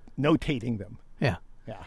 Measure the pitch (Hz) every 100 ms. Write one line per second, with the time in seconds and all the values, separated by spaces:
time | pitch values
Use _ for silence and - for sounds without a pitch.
0 | - - 143 165 - 131 117 110 95 120
1 | - - 131 87 - - - 101